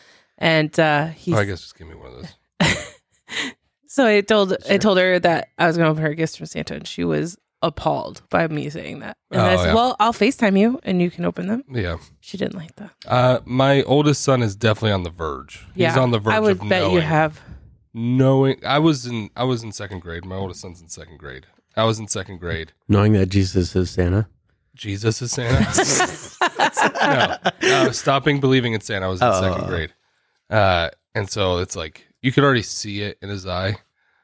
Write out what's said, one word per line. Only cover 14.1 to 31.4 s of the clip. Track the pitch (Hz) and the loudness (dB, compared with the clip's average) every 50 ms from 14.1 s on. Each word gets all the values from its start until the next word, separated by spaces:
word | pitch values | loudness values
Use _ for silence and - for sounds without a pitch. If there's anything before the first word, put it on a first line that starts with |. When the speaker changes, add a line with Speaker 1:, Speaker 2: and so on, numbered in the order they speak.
| 143 - | 2 2
Speaker 2:
son | - 143 131 123 | 2 2 2 2
is | 117 107 101 | 2 -2 -2
definitely | 104 - 110 107 - 110 107 | 0 0 0 2 2 0 0
on | 101 95 | 0 0
the | 87 85 | -2 -6
verge. | 85 85 82 78 69 65 71 - - - - - - | -8 -6 -8 -6 -6 -10 -12 -16 -20 -20 -20 -14 -2
He's | 185 | 0
Speaker 1:
Yeah, | 175 165 - 131 | 0 2 4 2
Speaker 2:
on | 131 123 | 4 4
the | 120 107 | 2 2
verge | 104 - 220 | 2 2 2
Speaker 1:
I | 220 | 4
would | 214 214 196 180 | 4 2 2 0
Speaker 2:
of | - 202 | 0 0
Speaker 1:
bet | 190 180 190 | 0 0 2
you | 185 180 175 | 2 2 2
Speaker 2:
knowing. | |
Speaker 1:
have. | 156 156 160 151 160 156 156 - - - - - - - _ _ _ _ | 2 2 2 2 2 0 -2 -10 -18 -20 -20 -20 -20 -20 _ _ _ _
Speaker 2:
Knowing, | - 113 117 120 127 131 131 135 135 135 135 135 - - - | -8 -4 -2 0 2 4 4 4 4 4 4 2 0 -2 -2
I | 117 135 147 | -2 0 4
was | 156 165 151 127 120 | 4 4 2 2 -4
in, | 123 120 113 104 95 - | -8 -8 -8 -8 -10 -6
I | - | -4
was | 127 131 127 117 117 | -2 -2 -2 -4 -6
in | 107 | -10
second | - - 104 92 101 90 | -12 -12 -12 -10 -12 -12
grade. | 85 87 82 87 90 | -12 -12 -12 -12 -12
My | 92 92 | -10 -8
oldest | 95 98 92 87 - | -8 -8 -8 -10 -14
son's | - 92 85 85 | -16 -18 -18 -20
in | 82 - | -18 -18
second | - - 80 80 78 73 | -18 -18 -18 -20 -20 -18
grade. | 76 69 64 67 - _ _ _ _ _ _ | -18 -16 -16 -16 -20 _ _ _ _ _ _
I | 107 113 | 0 0
was | 113 110 110 | 0 0 -2
in | 110 | -6
second | - - 104 92 - 95 82 | -8 -8 -8 -8 -10 -12 -10
grade. | 87 85 82 80 82 - _ _ _ - | -8 -6 -6 -6 -8 -12 _ _ _ 2
Speaker 3:
Knowing | 104 101 101 107 107 | 4 4 6 6 6
that | 98 95 | 4 2
Jesus | 90 98 101 95 92 - 95 87 - - | 2 2 2 0 2 0 0 -2 0 0
is | 95 92 90 | -2 -2 -2
Santa? | - 92 90 87 92 104 110 - _ _ _ _ _ _ _ _ _ | -2 -2 0 2 2 0 0 -2 _ _ _ _ _ _ _ _ _
Speaker 2:
Jesus | - - 104 98 98 110 113 110 - | -14 -10 -10 -8 -2 -2 -2 -2 -2
is | 127 120 | -6 -8
Santa? | - 131 120 117 127 - 208 | -6 -4 -2 0 2 2 2
Speaker 1:
<laughs> | - - - 381 294 - 370 370 370 - - - - - - 370 330 - - - 302 - - 339 - - 277 | 2 2 0 0 2 2 0 0 -2 -4 -12 -16 -20 -6 -4 -4 -4 0 0 -2 0 0 0 0 0 0 0
Speaker 2:
No. | - 277 269 - 214 - - - - 180 - - | 0 2 2 2 2 0 -2 -4 -4 -4 -4 0
Uh, | - 370 - - - - | 0 2 4 4 2 2
stopping | 120 - - 151 139 139 131 156 143 143 | 0 -2 0 0 0 2 2 0 0 2
believing | 135 131 131 131 120 117 | 2 4 4 4 2 0
in | 113 104 | -4 -4
Santa. | - - 110 98 95 | -6 -6 -6 -4 -4
I | 92 | -4
was | 92 92 | 0 2
in | 123 | 2
Speaker 3:
Oh, | 120 98 92 | 2 4 2
Speaker 2:
second | 95 92 87 - | 2 0 0 -2
Speaker 3:
oh, | - | -4
oh. | 95 | -4
Speaker 2:
grade. | 92 82 78 - - _ _ _ _ _ _ _ _ _ _ _ | -4 -6 -6 -8 -10 _ _ _ _ _ _ _ _ _ _ _
Uh, | 107 110 101 95 90 85 85 65 - _ _ _ _ | 2 2 4 4 4 2 0 -4 -8 _ _ _ _
and | 110 101 92 | -8 -6 -6
so | - 107 | -4 -2